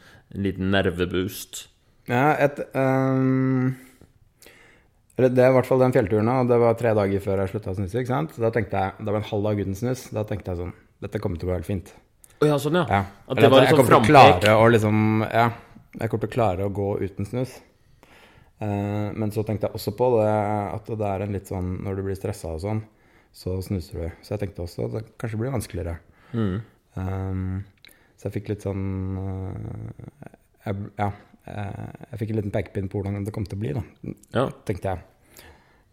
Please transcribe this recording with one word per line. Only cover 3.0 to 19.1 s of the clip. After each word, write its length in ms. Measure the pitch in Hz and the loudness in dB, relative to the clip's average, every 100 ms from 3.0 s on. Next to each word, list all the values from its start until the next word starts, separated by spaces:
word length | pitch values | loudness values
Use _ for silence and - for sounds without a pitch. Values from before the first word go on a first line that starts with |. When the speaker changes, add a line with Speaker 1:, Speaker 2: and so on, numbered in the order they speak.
| 135 131 131 131 131 131 127 131 - _ - _ _ _ - - - _ _ _ _ - | 0 2 2 2 2 2 0 -4 -12 _ -20 _ _ _ -20 -20 -20 _ _ _ _ 0
Speaker 2:
eller 140 | 127 | 2
det 120 | 127 127 | 6 6
er 60 | |
i 40 | 131 | 4
hvert 120 | - | 4
fall 100 | 131 | 4
den 120 | 127 131 | 4 4
fjellturen 320 | 95 107 110 | 2 2 2
da, 100 | 131 | 2
og 60 | 123 | 2
det 80 | 120 | 4
var 160 | 117 117 | 4 4
tre 120 | 120 107 | 2 2
dager 280 | 98 98 | 2 0
før 200 | 98 98 | 0 -2
jeg 100 | 95 | -2
sluttet 180 | 107 107 | -4 -6
å 60 | 95 | -6
snuse, 220 | 92 117 | -4 -4
ikke 120 | 123 | -2
sant? 220 | 135 156 - | -4 -4 -2
Så 80 | |
da 80 | 113 117 | -2 0
tenkte 260 | 104 98 | -2 -2
jeg, 140 | 95 - | -4 -4
det 120 | 104 | -4
var 100 | 107 | -4
en 80 | 110 | -2
halv 160 | 104 107 | -2 -2
dag 140 | 104 | -2
uten 140 | 95 95 | -4 -4
snus, 280 | 120 127 - | -4 -4 -6
da 140 | 107 107 | -8 -6
tenkte 240 | 104 92 | -6 -6
jeg 100 | 87 | -6
sånn, 100 | 90 - _ _ | -8 -12 _ _
«Dette 180 | 101 104 | -10 -6
kommer 160 | 104 85 | -4 -4
til 80 | 90 | -4
å 60 | |
gå 60 | 87 | -4
helt 100 | 85 | -4
fint.» 240 | 95 - - _ _ - _ | -6 -8 -20 _ _ -20 _
Speaker 1:
Å 60 | 151 | 2
ja, 80 | 143 | 2
sånn 160 | 143 175 | 0 0
ja. 80 | 147 | 2
Speaker 2:
Ja. 120 | 98 95 - - | 0 0 -8 -6
Speaker 1:
At 60 | 131 | 4
Speaker 2:
Eller 80 | 123 | 8
Speaker 1:
det 60 | |
var 80 | 131 | 8
Speaker 2:
at 60 | 131 | 8
jeg 20 | |
Speaker 1:
liksom 80 | 151 | 6
Speaker 2:
kommer 160 | 123 156 | 8 6
til 120 | 117 143 | 10 10
å 40 | |
Speaker 1:
frampek. 220 | 113 92 | 10 10
Speaker 2:
klare 140 | 104 107 | 6 8
å 60 | 113 | 8
liksom, 240 | 113 107 107 107 110 107 | 6 4 4 4 2 2
ja, 140 | 113 117 113 - - - - | 2 2 0 -12 -20 -20 -8
jeg 160 | 113 | -4
kommer 120 | 113 107 | -4 -4
til 60 | |
å 40 | 123 | 0
klare 300 | 107 90 101 | 0 0 -4
å 40 | 98 | -4
gå 120 | 101 - | -4 -4
uten 280 | 95 - 104 | -6 -6 -8
snus. 240 | 123 127 - - _ _ _ _ - - _ _ _ | -6 -8 -10 -20 _ _ _ _ -20 -20 _ _ _
Eh, 480 | 107 101 101 104 104 | -6 -4 -2 -4 -4